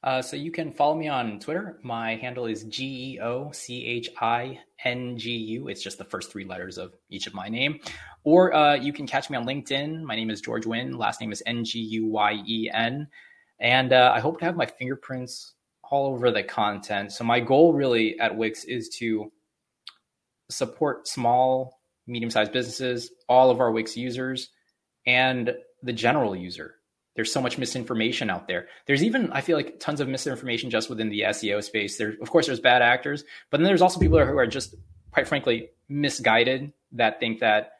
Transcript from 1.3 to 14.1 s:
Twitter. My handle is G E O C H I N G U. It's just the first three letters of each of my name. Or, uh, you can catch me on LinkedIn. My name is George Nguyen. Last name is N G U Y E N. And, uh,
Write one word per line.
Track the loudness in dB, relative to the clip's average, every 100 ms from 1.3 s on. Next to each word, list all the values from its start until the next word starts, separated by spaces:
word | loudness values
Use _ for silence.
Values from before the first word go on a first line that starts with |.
| -6
Twitter. | -6 -6 -6 -14
My | -8 -6 -4
handle | -4 -6 -6 -6
is | -6
G | -8 -8 -8 -8 -10
E | -8
O | -6 -6 -6
C | -12 -12 -10 -6
H | -6 -8 -4
I | -2 0 -4 -12 -20 _
N | -4 -4 -6 -8
G | -6
U. | -6 -6 -8 -8
It's | -10
just | -12 -12
the |
first | -10 -10 -10
three | -12
letters | -12 -12 -12 -12
of | -14 _ _
each | -12 -10
of |
my | -10 -8
name. | -2 -2 -2 -10 -16 -18 -6
Or, | 6 8 8
uh, | 6 6
you | 4 0
can | -6 -4
catch | -4 -2
me | -4
on | -4
LinkedIn. | -6 -4 -4 -4 -8
My | -6
name | -4 -4
is | -6
George | -6 -6
Nguyen. | -2 -4 -4 -2
Last | -2 -2
name | -6
is | -8
N | -6 -6
G | -4 -6
U | -4 -4 -2
Y | 0 0 0 -6
E | -6 -4
N. | -2 -2 -4 -10 -16 -20 _ _ _
And, | 2 2 6
uh, | 6 6